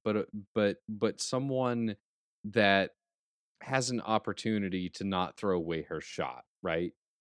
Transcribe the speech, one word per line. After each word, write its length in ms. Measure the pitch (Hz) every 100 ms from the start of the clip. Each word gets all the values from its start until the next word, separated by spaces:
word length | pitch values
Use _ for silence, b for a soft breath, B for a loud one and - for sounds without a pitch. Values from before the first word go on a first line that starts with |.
but, 120 | 110 104
uh, 80 | - 104 98 113
but, 220 | 101 - -
but 340 | 104 110 -
someone 760 | - 131 139 131 127 117 113 101 _ _ _ _
that 480 | 107 113 101 98 92 _ _ _ _ _ _ -
has 280 | - 131 123
an 120 | 117
opportunity 880 | 110 110 - - 113 107 95 92 90
to 140 | -
not 340 | 98 92 92 -
throw 180 | 101 90
away 280 | 82 82
her 180 | - 80
shot, 440 | - - 69 62 - _
right? 300 | 90 82 90 - _ _